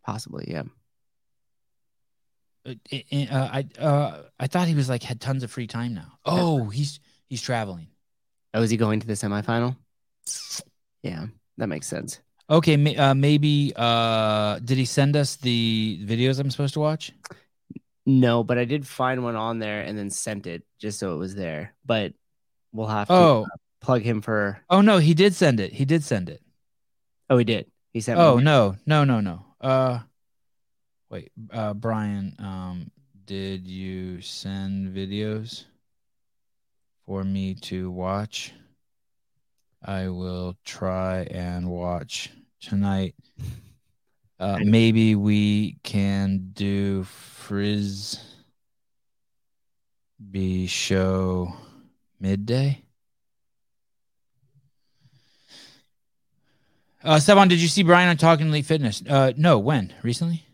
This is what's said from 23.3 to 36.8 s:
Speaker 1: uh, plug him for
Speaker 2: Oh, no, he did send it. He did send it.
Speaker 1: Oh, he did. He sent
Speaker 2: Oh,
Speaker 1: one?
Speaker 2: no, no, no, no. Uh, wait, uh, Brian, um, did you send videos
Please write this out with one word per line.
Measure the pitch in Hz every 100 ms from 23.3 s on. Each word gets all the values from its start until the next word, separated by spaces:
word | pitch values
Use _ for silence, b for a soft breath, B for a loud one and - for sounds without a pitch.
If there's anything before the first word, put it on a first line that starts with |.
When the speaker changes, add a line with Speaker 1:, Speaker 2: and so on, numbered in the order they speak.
| 123
Speaker 1:
uh, | 98 - _ _
plug | - 127
him | 110 110
for | 104 107 104 98 _
Speaker 2:
Oh, | 185
no, | 202 202
he | 156
did | 165 196
send | 180 165 120
it. | 95
He | -
did | 135 165
send | 147 110 87
it. | 73 _ _ _ _ _ _ _ _ _
Speaker 1:
Oh, | 127
he |
did. | 113 110 - _ _
He | 117
sent | 110 123
Speaker 2:
Oh, | 165 123
Speaker 1:
one? |
Speaker 2:
no, | 143 143 104 98 -
no, | 151
no, | 143 120
no. | 101 87 - _
Uh, | 131 131 131 120 113 _ _ _ _ _ _ _ _ _ _
wait, | 98 - - 110
uh, | 113 107
Brian, | 101 113 110 107 101 98 -
um, | 101 95 92 90 82 _ _ 98 98
did | 98 98 95 92
you | 92 95 92 92 90
send | 98 - 95 98 95 98 95 95
videos | 98 101 107 107 113 - - _ _ _ _ _ _ _ _ _ _ _